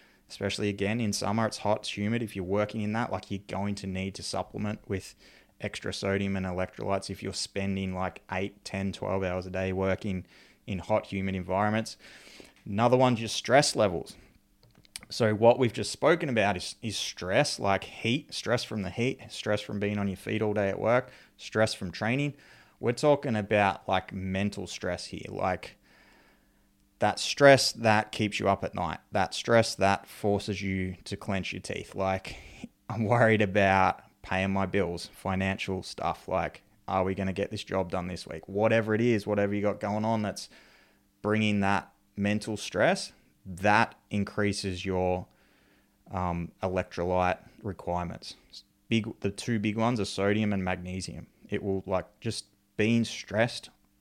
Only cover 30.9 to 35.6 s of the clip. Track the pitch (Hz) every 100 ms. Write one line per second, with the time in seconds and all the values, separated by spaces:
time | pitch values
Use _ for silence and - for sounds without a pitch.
30.9 | 92 - 98 - 98 90 98 - 87 87
31.9 | 98 95 95 - - - - - _ -
32.9 | 104 104 120 113 110 101 101 98 95 92
33.9 | - - _ - 92 95 98 92 101 87
34.9 | 87 - - 98 95 95 98